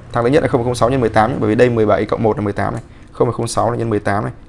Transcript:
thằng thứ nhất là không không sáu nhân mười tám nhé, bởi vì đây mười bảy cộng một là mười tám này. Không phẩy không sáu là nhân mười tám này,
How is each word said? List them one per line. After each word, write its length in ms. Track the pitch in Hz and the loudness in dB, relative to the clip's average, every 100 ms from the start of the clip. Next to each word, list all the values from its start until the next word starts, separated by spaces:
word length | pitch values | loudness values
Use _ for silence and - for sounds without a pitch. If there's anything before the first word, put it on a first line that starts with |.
| - | -6
thằng 120 | 120 | -2
thứ 60 | 120 | 2
nhất 140 | 147 | 2
là 60 | 135 | 2
không 140 | 131 | 0
không 120 | 117 120 | -2 0
sáu 140 | 117 | 0
nhân 120 | 135 | 2
mười 80 | 113 | 2
tám 220 | 110 110 | 2 2
nhé, 60 | 143 | 0
bởi 100 | 110 | 0
vì 60 | 110 | 4
đây 140 | 123 | 4
mười 160 | 117 104 | 4 2
bảy 200 | 101 110 | 2 0
cộng 180 | - | 0
một 140 | 117 104 | 0 0
là 60 | |
mười 100 | 104 | -2
tám 200 | 98 101 | -2 -4
này. 100 | 117 - - - | -6 -10 -20 -12
Không 160 | - 127 | -2 -2
phẩy 60 | |
không 140 | 110 117 | -2 -4
sáu 240 | - 104 | -2 -2
là 60 | 117 | -2
nhân 120 | 113 | -2
mười 100 | 104 | -2
tám 240 | 104 101 | 0 -2
này, 100 | 127 - | -4 -10